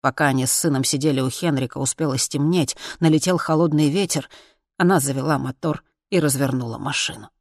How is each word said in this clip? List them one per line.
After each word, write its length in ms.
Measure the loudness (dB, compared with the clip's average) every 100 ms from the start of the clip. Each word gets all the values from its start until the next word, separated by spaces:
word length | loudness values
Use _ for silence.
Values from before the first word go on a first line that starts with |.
Пока 280 | -2 2 2
они 180 | 2 0
с 60 |
сыном 300 | 0 0 0
сидели 380 | 0 0 0 0
у 80 | -2
Хенрика, 480 | -2 -2 0 -2 -4
успело 400 | -4 -2 -2 -2
стемнеть, 600 | -2 0 2 2 0 -4 -12 0
налетел 360 | 4 4 2 0
холодный 540 | 0 2 2 4 2
ветер. 400 | 0 -2 -4 -6 -18 -20 _ _ _
Она 200 | 2 4
завела 400 | 2 -2 -2 -2
мотор 460 | -2 -6 -4 -6 _ _ _
и 100 | 0
развернула 580 | 2 0 0 -2 -4 -8
машину. 500 | -6 -4 -4 -8 -18 _